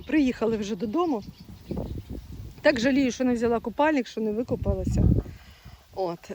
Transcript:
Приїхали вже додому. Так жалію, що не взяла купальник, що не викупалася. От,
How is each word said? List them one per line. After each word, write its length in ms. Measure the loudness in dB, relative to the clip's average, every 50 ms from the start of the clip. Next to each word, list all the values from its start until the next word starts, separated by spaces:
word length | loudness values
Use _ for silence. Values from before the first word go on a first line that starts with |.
| -6
Приїхали 500 | 0 2 4 4 4 2 2 0 0 0
вже 200 | 0 -2 -4 -4
додому. 460 | -4 -4 -2 0 0 0 0 0 -2 -4 -8 -16 -18 -18 -18 -18 -16 -10 -8 -6 -6 -6 -6 -8 -8 -10 -10 -12 -12 -12 -12 -14 -14 -14 -14 -6 0
Так 180 | 2 2 4 4
жалію, 320 | 4 2 4 4 4 2
що 120 | 2 0 0
не 100 | 0 0
взяла 260 | 2 2 0 0 0
купальник, 460 | -2 -4 0 2 2 2 2 2 -2
що 140 | -4 -4 -4
не 120 | -2 -2
викупалася. 720 | -2 -2 -2 -4 -4 -4 -2 -2 -2 -2 0 0 2 4 6 6 6 4 2 -4 -8 -18 -18 -20 -20 -20 -20 -20 -20 -20 -20 -14 -6
От, 360 | -4 -4 -4 -4 -6 -10 -12 -10